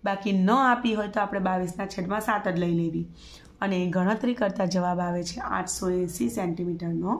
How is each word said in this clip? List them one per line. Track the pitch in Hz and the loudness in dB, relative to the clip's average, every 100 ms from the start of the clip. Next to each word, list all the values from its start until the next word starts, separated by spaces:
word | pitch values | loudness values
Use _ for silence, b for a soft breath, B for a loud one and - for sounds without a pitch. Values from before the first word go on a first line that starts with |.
બાકી | 202 196 208 196 | -2 -2 0 4
ન | 185 254 | 6 6
આપી | 262 247 240 214 | 6 4 2 0
હોય | 208 | -2
તો | 214 | -2
આપણે | 202 202 185 | 0 0 0
બાવીસના | 185 180 - 196 | 0 -2 -4 -6
છેદમાં | - 180 208 214 | -4 -2 -2 0
સાત | 214 202 | 0 0
જ | 175 | 0
લઈ | 175 170 | 2 2
લેવી. | 165 165 170 B B B B - | 2 -2 -6 B B B B -6
અને | 196 185 180 | -2 0 0
ગણતરી | 180 180 220 240 240 | 2 2 2 0 0
કરતા | 202 185 185 | 0 0 0
જવાબ | 180 180 180 175 | 2 0 0 0
આવે | 175 175 | -2 -4
છે | - - 190 | -8 -4 -4
આઠસો | 185 - 185 180 | -4 -4 0 0
એંસી | 180 - 233 226 | -2 -2 -2 0
સેન્ટીમીટરનો | 180 170 175 170 170 165 180 | -4 -2 -4 -4 -4 -2 -2